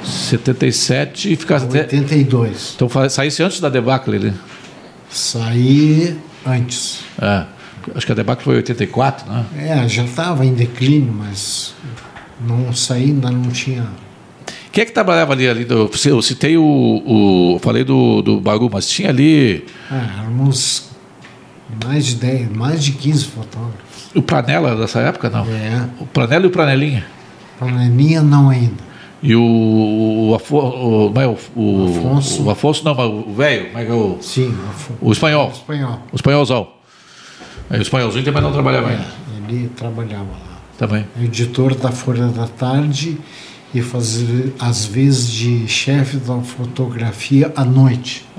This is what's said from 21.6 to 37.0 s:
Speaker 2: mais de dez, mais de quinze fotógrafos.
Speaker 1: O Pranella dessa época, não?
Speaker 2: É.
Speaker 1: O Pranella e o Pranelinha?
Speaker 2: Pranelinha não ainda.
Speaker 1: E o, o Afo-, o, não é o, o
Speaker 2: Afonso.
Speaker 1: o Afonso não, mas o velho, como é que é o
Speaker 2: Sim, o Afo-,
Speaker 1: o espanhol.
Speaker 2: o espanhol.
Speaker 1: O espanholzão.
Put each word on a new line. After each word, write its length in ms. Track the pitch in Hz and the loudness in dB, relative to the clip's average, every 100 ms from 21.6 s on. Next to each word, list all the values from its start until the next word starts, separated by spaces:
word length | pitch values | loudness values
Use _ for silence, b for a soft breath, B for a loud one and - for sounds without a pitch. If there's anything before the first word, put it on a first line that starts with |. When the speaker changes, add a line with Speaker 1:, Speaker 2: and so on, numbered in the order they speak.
| - 110 | -14 -10
Speaker 2:
mais 220 | 117 147 123 | -4 -2 -2
de 80 | |
dez, 340 | 120 123 131 117 107 | -2 -2 -2 -4 -4
mais 280 | 127 165 | -2 0
de 80 | 143 | -2
quinze 320 | 135 143 151 | -2 0 0
fotógrafos. 680 | - 113 113 113 117 101 - B B | -2 -8 -12 -10 -10 -10 -18 B B
Speaker 1:
O 80 | 170 | -2
Pranella 520 | - 151 117 160 147 | 0 0 2 0 0
dessa 240 | 110 110 117 | 0 -2 0
época, 300 | 123 185 113 | 0 -2 -4
não? 140 | 110 110 | -2 -2
Speaker 2:
É. 420 | 110 110 120 123 - | -4 -2 -4 -4 -8
Speaker 1:
O 40 | 139 | -4
Pranella 380 | 139 117 156 | -2 2 4
e 40 | 185 | 2
o 20 | |
Pranelinha? 540 | 180 151 135 147 123 - - - - - - | 2 2 2 0 -2 -6 -18 -20 -20 -20 -8
Speaker 2:
Pranelinha 600 | 127 123 123 120 151 160 | -4 2 4 6 4 6
não 280 | 151 143 139 | 6 6 6
ainda. 400 | 127 120 - - B B B | 6 2 -2 -14 B B B
Speaker 1:
E 140 | 147 113 | 2 4
o, 40 | 117 113 110 110 107 110 110 110 110 | 4 4 4 4 2 2 0 2 2
o 40 | |
Afo-, 220 | 110 - 147 | 2 2 0
o, 540 | 131 127 120 110 104 | 0 -2 2 4 4
não 80 | 117 | 2
é 60 | 131 | 0
o, 100 | 107 - | -2 -8
o 320 | 120 104 98 92 87 | -2 0 2 2 0
Speaker 2:
Afonso. 440 | 82 139 139 - | 0 0 0 -2
Speaker 1:
o 80 | - | 0
Afonso 340 | 104 147 147 | 2 0 0
não, 80 | 156 | -2
mas 120 | 135 117 | 0 -2
o 260 | 104 117 | -4 -6
velho, 340 | 104 143 113 90 | -2 0 0 -4
como 120 | 110 | -8
é 60 | |
que 60 | 113 | -2
é 40 | |
o 240 | 117 101 87 | 0 0 -2
Speaker 2:
Sim, 280 | - 131 127 | -4 -2 -2
o 200 | 98 98 | -2 -8
Afo-, 220 | 98 - 117 | -12 -12 -4
Speaker 1:
o 120 | - | 0
espanhol. 360 | 107 160 151 123 | 2 2 2 0
Speaker 2:
o 40 | |
espanhol. 460 | - - 147 127 120 - | -6 -8 -6 -4 -6 -8
Speaker 1:
O 40 | 127 | -6
espanholzão. 520 | - 147 127 123 92 _ B B | 0 2 2 0 -2 _ B B